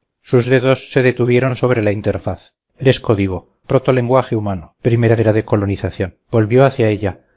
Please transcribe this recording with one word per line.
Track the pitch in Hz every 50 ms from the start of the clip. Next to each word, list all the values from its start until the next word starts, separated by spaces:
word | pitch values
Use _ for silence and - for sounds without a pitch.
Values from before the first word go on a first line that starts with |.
| _ _ _ _ _
Sus | - - 127 117 123
dedos | 131 131 117 135 135 - - -
se | - 143 127
detuvieron | 127 120 123 120 117 123 123 123 131 127
sobre | - - 123 127 120 107
la | 104
interfaz. | 101 107 101 107 98 95 - - 92 - - - _ _ _ _ _ -
Es | 135 131 123 -
código. | - - 113 98 98 95 92 85 - _ _ _ _ -
Protolenguaje | 131 131 - - 131 131 120 120 127 131 120 - 123
humano. | 110 104 101 98 90 80 - _ _
Primera | - - 117 117 117 113 117
era | 110 110 107 104
de | 110 -
colonización. | - - 107 101 98 98 - - 92 - - 98 87 - _ _ _
Volvió | - 117 110 104 117 127 139
hacia | 135 131 - 117 107
ella, | 107 95 104 95 85 - _ _ _